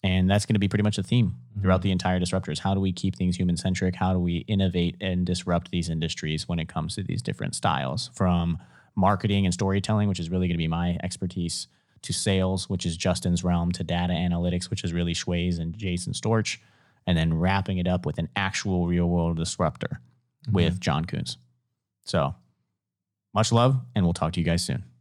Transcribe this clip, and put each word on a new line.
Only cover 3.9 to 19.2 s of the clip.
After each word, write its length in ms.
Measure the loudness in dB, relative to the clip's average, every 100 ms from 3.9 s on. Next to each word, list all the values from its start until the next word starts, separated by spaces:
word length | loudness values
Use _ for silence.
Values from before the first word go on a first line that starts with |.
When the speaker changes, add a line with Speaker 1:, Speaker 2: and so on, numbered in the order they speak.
| 0
Speaker 1:
How 160 | 0
do 40 | 2
we 200 | 0 -2 -2
innovate 480 | 0 2 2 0 -2
and 260 | -2 0 0
disrupt 440 | -2 0 -2 0
these 180 | -4 -2
industries 580 | -2 -4 -4 -4 -4 -2
when 100 | -4
it 100 | -4
comes 260 | -4 -6
to 80 | -6
these 180 | -6 -6
different 320 | -6 -6 -6
styles, 560 | -2 0 0 -2 -6 -8
from 440 | -2 2 2 0 -4 -8 -20 _ 0
marketing 480 | 2 2 2 2
and 80 | 2
storytelling, 540 | 2 0 0 2 2 2
which 100 | 0
is 100 | -2
really 180 | 0 0
gonna 100 | 0
be 100 | 0
my 280 | 0 0 -2
expertise, 680 | -4 -6 -6 -4 -4 -6 -10 _ _ _
to 100 | -6
sales, 540 | -4 0 2 2 0 -2
which 160 | -4 -2
is 100 | -2
Justin's 480 | 0 0 2 0
realm, 280 | 2 2 0
to 120 | -2
data 300 | -2 -2 0
analytics, 560 | 0 0 0 0 -2 -4
which 140 | -4
is 80 | -2
really 180 | -2 -2
Shui's 460 | -2 -2 0 0 -2
and 180 | -4 -6
Jason 380 | -4 -4 -4
Storch, 420 | -6 0 0 0 -6 _ _ _ _ 0
and 100 | 2
then 160 | 2 2
wrapping 380 | 2 2 0 0
it 100 | 0
up 200 | 0 -2
with 120 | -4
an 100 | -4 -2
actual 500 | -2 -2 -2 0 2
real-world 500 | 2 2 2